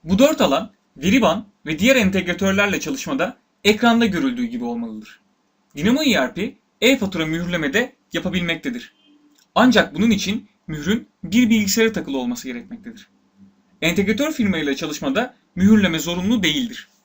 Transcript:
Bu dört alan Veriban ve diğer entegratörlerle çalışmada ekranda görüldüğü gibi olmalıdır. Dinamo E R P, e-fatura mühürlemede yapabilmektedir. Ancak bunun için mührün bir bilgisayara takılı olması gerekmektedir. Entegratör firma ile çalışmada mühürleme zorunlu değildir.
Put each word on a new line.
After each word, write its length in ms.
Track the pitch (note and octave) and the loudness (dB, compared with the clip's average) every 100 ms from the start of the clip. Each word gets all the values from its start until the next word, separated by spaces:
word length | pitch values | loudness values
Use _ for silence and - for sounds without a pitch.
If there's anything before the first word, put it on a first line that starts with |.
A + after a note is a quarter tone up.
Bu 140 | D#3+ F#3+ | 0 4
dört 220 | C#4+ D#4 | 4 4
alan 320 | F3+ C#3 A3+ _ _ - | 0 0 -4 _ _ -6
Veriban 520 | D#3 B3 F#3 F#3+ - _ D3 | 0 2 2 0 -6 _ -10
ve 120 | D#3 | 0
diğer 180 | A3+ C4 | 2 4
entegratörlerle 840 | F#3+ F#3+ F3+ F3 F#3+ F#3+ G3+ E3+ | 2 0 -2 -2 0 0 0 -2
çalışmada 580 | D#3 C3+ E3 C3+ F#3+ - _ _ | -6 -8 -6 -4 -4 -6 _ _
ekranda 420 | G3+ G#3+ A#3+ A#3 A3+ | 0 2 4 4 2
görüldüğü 380 | E3+ C3+ A#2+ | 0 -2 -2
gibi 200 | A#2 A#2 | -4 -4
olmalıdır. 560 | A#2+ A#2 A#2 G#2+ G#2+ - _ _ _ _ _ C#3+ | -6 -6 -8 -12 -16 -20 _ _ _ _ _ -2
Dinamo 260 | F#3+ C#4 | 0 2
E 120 | D4 | 4
R 200 | E3+ B2+ | 2 0
P, 200 | F3 A3+ - _ _ | -4 -8 -8 _ _
e-fatura 460 | A3+ C4+ F#3+ E3+ D#3+ | 2 2 0 -2 -4
mühürlemede 720 | D#3+ F3 F3 D3 F3+ B3+ _ _ | -4 -4 -4 0 -2 -2 _ _
yapabilmektedir. 840 | E3 F3+ F3+ F3 D#3+ C#3 A#2+ - _ _ _ _ _ _ | -6 -4 -2 -2 -4 -6 -8 -12 _ _ _ _ _ _
Ancak 400 | - B3+ G3+ E3 | 4 6 4 2
bunun 160 | D#3+ A3+ | 0 0
için 380 | G#3 F3+ G#3+ - _ - | 2 -2 -6 -8 _ -12
mührün 420 | D3+ D3+ A#3 - _ | -6 -2 -2 -4 _
bir 260 | E3 G#3+ A#3+ | -2 2 4
bilgisayara 420 | A3 G3 A3+ A3+ | 2 2 2 0
takılı 260 | G3+ D3 C3+ | 0 -6 -6
olması 300 | B2 A#2+ C3 | -4 -6 -10
gerekmektedir. 600 | A#2+ G2 A#2 A2 A2+ - _ _ _ - _ _ _ | -14 -14 -16 -16 -20 -20 _ _ _ -20 _ _ _
Entegratör 500 | D#3+ F3 G3 A3 D4 | -2 0 0 0 -2
firma 260 | D4+ G3+ E3 | -2 -2 -2
ile 180 | D3 C#3 | -2 -4
çalışmada 600 | D#3+ - C#3+ C#3 B3+ _ _ | -6 -6 -4 -2 -4 _ _
mühürleme 440 | - G3 A3 F#3 D#3+ | 2 4 6 4 -2
zorunlu 440 | D#3+ F3 F#3 A#3+ | -4 -4 -2 0
değildir. 460 | E3+ D3 A#2 - - _ | 0 -2 -4 -8 -18 _